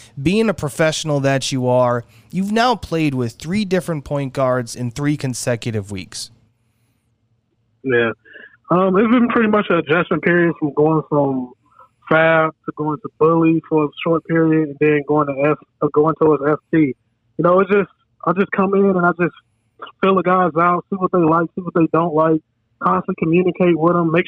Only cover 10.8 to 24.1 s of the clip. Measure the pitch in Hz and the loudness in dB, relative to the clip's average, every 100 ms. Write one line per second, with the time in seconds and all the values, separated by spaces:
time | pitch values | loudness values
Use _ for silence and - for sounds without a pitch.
10.8 | 151 156 - 147 139 131 123 - _ _ | 2 2 0 0 0 -2 -6 -14 _ _
11.8 | - _ - 160 160 160 160 - - - | -20 _ 0 2 4 2 0 -4 -12 -8
12.8 | 151 143 - - 156 165 165 165 - 156 | -6 -6 -10 0 2 4 2 2 0 -2
13.8 | 147 - 170 160 - 165 160 160 151 139 | -2 -4 -2 -2 0 0 2 2 0 0
14.8 | 151 147 143 151 143 135 147 147 _ _ | 0 0 0 0 0 0 0 -2 _ _
15.8 | 147 147 156 156 156 147 147 147 _ 160 | -2 0 0 2 2 2 0 -4 _ 0
16.8 | 143 - _ _ _ - 170 185 190 202 | 0 -2 _ _ _ -2 2 2 2 0
17.8 | 185 _ _ _ 165 180 190 - 196 196 | 0 _ _ _ -4 -2 -2 0 0 2
18.8 | 196 180 175 170 165 - _ _ _ _ | 2 2 0 0 -4 -4 _ _ _ _
19.8 | - _ 190 190 175 185 180 151 175 175 | -20 _ 0 2 2 2 2 2 0 0
20.8 | - 190 185 185 160 165 170 - 175 170 | -4 -4 -2 0 2 2 -2 -6 -4 0
21.8 | 160 160 170 151 160 160 - _ _ _ | 2 2 0 0 2 0 -4 _ _ _
22.8 | 175 185 185 185 165 175 185 - 175 160 | -2 -2 -4 -4 0 2 0 2 2 2
23.8 | 165 175 165 | 2 2 2